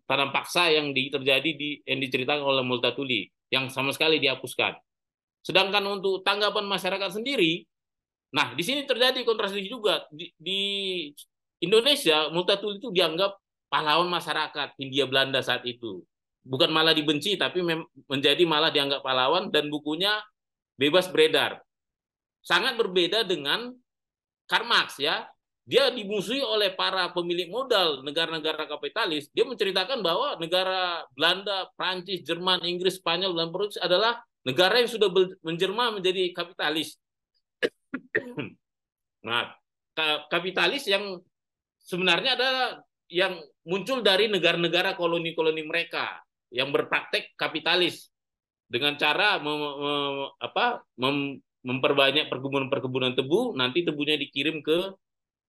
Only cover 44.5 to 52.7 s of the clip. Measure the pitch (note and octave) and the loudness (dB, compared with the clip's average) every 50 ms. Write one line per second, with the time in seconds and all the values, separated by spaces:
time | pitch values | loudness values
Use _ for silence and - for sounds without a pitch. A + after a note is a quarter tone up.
44.5 | E3+ E3+ E3+ E3+ E3+ F3 F3+ F#3+ F3+ F3 E3+ E3+ E3 E3 E3 E3 E3 E3+ D#3+ D#3+ | 2 2 0 0 2 0 0 0 -2 0 -2 0 0 0 -2 -4 -4 0 0 0
45.5 | D#3 D#3+ D#3 D#3 E3 E3+ D#3+ - E3 C#3+ A#2+ G#2 F2+ E2 _ _ _ _ _ _ | 0 -2 -6 -4 -4 -4 -4 -4 -6 -6 -6 -6 -8 -14 _ _ _ _ _ _
46.5 | A#2+ B2 C3+ C#3+ D3 - - - D#3 C#3+ - - G#3 G#3 - - _ - D3+ C#3+ | -4 -4 -2 0 0 -2 0 0 -2 -4 -2 -2 -4 -4 -4 -6 _ -4 -4 -4
47.5 | D#3+ D#3 - E3 F3 F3+ F3 D3+ - - - _ _ _ _ _ _ _ _ _ | -4 -2 0 2 2 2 2 0 -2 -6 -16 _ _ _ _ _ _ _ _ _
48.5 | _ _ _ - A#2 A#2+ C#3+ D3 C#3+ B2+ D#3 D3+ D3 E3 G3+ G#3 F#3+ D#3+ D3 D3+ | _ _ _ -6 -4 0 0 0 0 0 0 2 2 4 2 2 2 0 -2 -4
49.5 | D3+ D3 D3 C#3+ C#3 C#3+ C#3+ C#3+ D3 C#3+ C#3+ C#3+ C#3 C#3 C#3 - - - A#2+ - | -4 -4 -4 -6 -6 -4 -4 -2 -2 -2 -2 -4 -4 -6 -8 -8 -10 -12 -12 -6
50.5 | - F#3 A#3 B3 G#3+ - _ _ _ A#2+ B2+ C3+ C#3+ C#3+ C#3 C#3 C3+ - _ _ | -2 0 0 0 -2 -4 _ _ _ -2 -2 0 0 0 -4 -6 -8 -12 _ _
51.5 | _ _ - B2+ B2+ C3 D3 C#3 C#3 C#3 C#3 C#3 C#3 D3+ C#3 - C#3+ B2+ C3 C#3 | _ _ -8 -6 -4 0 2 2 4 4 4 4 4 0 -2 -2 -6 -8 -6 -2
52.5 | C3+ C#3 C3 B2+ | -2 -2 0 0